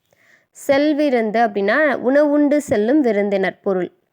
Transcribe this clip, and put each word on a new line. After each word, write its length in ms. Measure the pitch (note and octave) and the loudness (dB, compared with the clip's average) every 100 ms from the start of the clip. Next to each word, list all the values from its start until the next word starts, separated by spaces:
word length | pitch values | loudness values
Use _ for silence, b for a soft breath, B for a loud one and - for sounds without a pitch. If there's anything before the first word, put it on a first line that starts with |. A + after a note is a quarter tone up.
| _ b b b b - - | _ b b b b -14 -2
செல்விருந்து 720 | C#4 D4+ C#4+ D4 B3 A3 A3 | 0 2 0 0 0 -2 0
அப்படின்னா 360 | A#3 G3+ G3 C4 D4+ - | -2 -2 -2 0 0 0
உணவுண்டு 640 | A#3 C#4 D4+ D4 D4 D4 | 0 2 2 2 2 0
செல்லும் 440 | - A3+ A3 D#4 | 0 -2 2 2
விருந்தினர் 580 | B3 G3+ G3+ G3 F#3 - | 2 0 0 -2 -2 -4
பொருள். 300 | G3+ F#3 F3 _ _ | -4 -4 -4 _ _